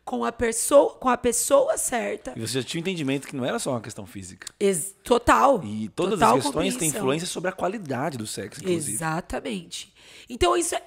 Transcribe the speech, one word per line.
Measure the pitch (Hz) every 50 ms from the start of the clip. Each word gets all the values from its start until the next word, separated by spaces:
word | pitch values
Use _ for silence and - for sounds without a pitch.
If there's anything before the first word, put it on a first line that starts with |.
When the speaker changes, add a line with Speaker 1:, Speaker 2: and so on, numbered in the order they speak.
| _
Speaker 1:
com | - 254 240 233
a | 233
perso-, | 233 - 247 226 226 - - - 294 285 - - - -
com | -
a | 254 247
pessoa | - - 247 226 - - - 277 277 523 605 -
certa. | - - - 262 233 202 208 214 208 - 262 247
Speaker 2:
E | 117
você | 113 110 120 131
já | 120
tinha | - - 165
o |
entendimento | 156 190 190 165 147 131 135 143 135
que | - 151
não | 135 120
era | 147 220
só | 233 - 160
uma | 127 117
questão | 104 113 - - 98
física. | 90 - 101 92 90 92 - - - - -
Speaker 1:
Ex-, | 208 196 190 160 - - - _ _
total. | - 240 240 - - 240 220 247 277 269 202 127
Speaker 2:
E | 104 107 107 110 104
todas | - - 175 185 220 175
Speaker 1:
Total | - 220 -
Speaker 2:
as | - -
questões | 143 - 156 - - -
têm | - - 156
Speaker 1:
compreensão. | - -
Speaker 2:
influência | 131 131 139 160 180
sobre | 175 - 202 165 185
a | 185
qualidade | - 185 185 202 233 185 135 131 120 139 170 139
do | 117 107
sexo, | - - 120 98 107 - -
inclusive. | - 190 175 165 151 135 -
Speaker 1:
Exatamente. | - 165 160 160 165 - - 254 - - 269 214 185 170 175 - - - - _ _ - - - - - -
Então, | 247 233 359 349 359
isso, | 349 330 - 359 - -